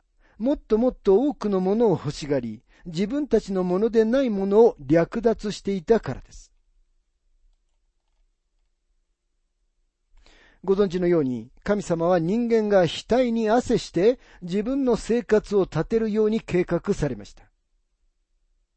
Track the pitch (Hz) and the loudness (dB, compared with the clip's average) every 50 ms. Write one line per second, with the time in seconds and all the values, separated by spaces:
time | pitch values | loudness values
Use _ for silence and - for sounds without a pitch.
0 | _ _ _ _ _ _ _ - 208 262 302 - - - 220 214 240 254 - - | _ _ _ _ _ _ _ -6 -2 -2 -2 -2 -2 -2 0 2 2 0 -2 -2
1 | - 202 190 208 269 302 - - - 208 196 185 185 185 202 226 240 214 170 - | 2 4 4 4 4 0 -4 -4 -4 -2 -2 0 0 0 0 2 2 2 2 0
2 | - 147 - - 156 139 147 135 120 113 107 120 _ _ _ _ - 175 165 160 | -2 -8 -10 -8 -4 -2 -2 -2 -2 -6 -12 -14 _ _ _ _ -16 -10 -4 -4
3 | 208 196 262 294 302 - - 214 - - 196 185 180 180 180 185 214 226 208 226 | -4 -2 -2 -4 -2 0 0 0 0 0 -4 -2 -2 0 0 0 0 2 2 2
4 | 220 220 240 277 277 240 208 196 196 196 196 214 233 214 - - 143 127 151 165 | 2 2 2 0 0 0 -2 -2 -2 2 6 6 6 6 4 0 -2 2 2 2
5 | 165 - - - 190 233 214 - - 214 180 - - 196 196 190 160 - 226 214 | 2 0 -2 -2 0 0 0 0 -4 -8 -8 -8 -6 -6 -6 -4 0 0 0 0
6 | - - 123 - - - - - - _ _ _ _ _ _ _ _ _ _ _ | 0 -4 -10 -10 -12 -20 -20 -20 -20 _ _ _ _ _ _ _ _ _ _ _
7 | _ _ _ _ _ _ _ _ _ _ _ _ _ _ _ _ _ _ _ _ | _ _ _ _ _ _ _ _ _ _ _ _ _ _ _ _ _ _ _ _
8 | _ _ _ _ _ _ _ _ _ _ _ _ _ _ _ _ _ _ _ _ | _ _ _ _ _ _ _ _ _ _ _ _ _ _ _ _ _ _ _ _
9 | _ _ _ _ _ _ _ _ _ _ _ _ _ _ _ _ _ _ _ _ | _ _ _ _ _ _ _ _ _ _ _ _ _ _ _ _ _ _ _ _
10 | _ _ _ - _ - - _ _ _ _ _ - 180 196 190 208 190 156 185 | _ _ _ -20 _ -20 -20 _ _ _ _ _ -2 -2 0 2 2 0 0 -2
11 | 180 175 175 165 143 131 123 117 110 123 _ - - - 202 208 - - 175 165 | 0 2 2 2 2 0 -4 -6 -8 -14 _ -12 -4 -2 -2 -2 -2 -4 -4 -2
12 | 165 175 185 175 160 170 208 233 240 233 233 226 214 208 208 190 180 151 - - | 0 0 2 2 0 0 -2 -2 0 0 0 0 2 2 4 4 2 2 0 -6
13 | - - 220 254 262 240 226 226 226 214 220 247 - - 240 180 - - - 170 | -4 -2 0 0 0 0 0 0 0 2 2 0 2 0 -2 -2 -2 -4 -2 2
14 | 185 226 262 - - - - - 180 175 175 208 208 233 269 285 269 247 226 - | 2 2 2 0 -6 -20 -20 -16 -10 -6 -4 -4 -2 -2 -2 -2 0 0 0 -2
15 | - - 220 240 - - 214 214 - - 202 202 180 - - 160 156 - 226 226 | 0 -2 -2 -2 0 2 0 0 0 0 0 0 0 0 -2 -4 -4 -2 -2 -2
16 | 226 220 202 220 214 214 220 226 - - - 180 175 - 175 165 - 208 196 - | -2 -2 0 0 0 0 0 -2 -4 -2 -2 -2 -2 -2 -2 -4 -2 -4 -4 -2
17 | 160 139 123 104 101 - - - - _ _ _ _ _ _ _ _ _ _ _ | -2 -4 -4 -8 -12 -18 -20 -20 -20 _ _ _ _ _ _ _ _ _ _ _
18 | _ _ _ _ _ _ _ _ _ _ _ _ _ _ _ | _ _ _ _ _ _ _ _ _ _ _ _ _ _ _